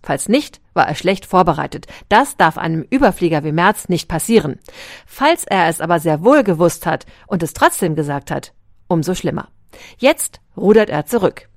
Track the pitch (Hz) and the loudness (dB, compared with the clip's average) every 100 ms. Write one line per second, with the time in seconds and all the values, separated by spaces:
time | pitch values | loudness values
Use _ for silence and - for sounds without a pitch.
0 | - 143 - 262 - - _ - - 147 | -6 -6 0 -2 -2 -18 _ -2 -2 0
1 | 170 196 - 180 175 143 143 - - - | -2 -4 0 2 2 0 -6 -10 -16 -20
2 | - 214 277 - 170 - 165 160 - 262 | 2 2 2 2 0 2 -4 -6 -2 2
3 | 226 - 175 156 151 156 185 - - 170 | 2 2 0 0 -2 2 2 0 -4 -4
4 | - 165 - 226 147 - - - - - | -2 -6 2 2 2 -10 -18 -20 -20 -20
5 | _ - 285 339 - 190 165 165 160 170 | _ -2 0 0 -2 0 0 -2 -2 0
6 | 160 151 202 294 202 160 170 - 180 156 | 0 2 4 4 2 2 0 0 -6 -6
7 | - - _ 190 160 - 302 - 180 156 | -8 -20 _ -4 -4 0 0 2 -4 -2
8 | 147 139 - 143 - _ _ _ _ 170 | -4 -6 -6 -10 -10 _ _ _ _ -2
9 | 156 185 165 - - _ _ - - - | -2 -4 -6 -6 -12 _ _ -20 -20 0
10 | 254 330 - - _ - 190 214 214 147 | 0 0 -6 -12 _ -2 4 4 4 -2
11 | - 240 170 - - | -2 0 0 -2 -20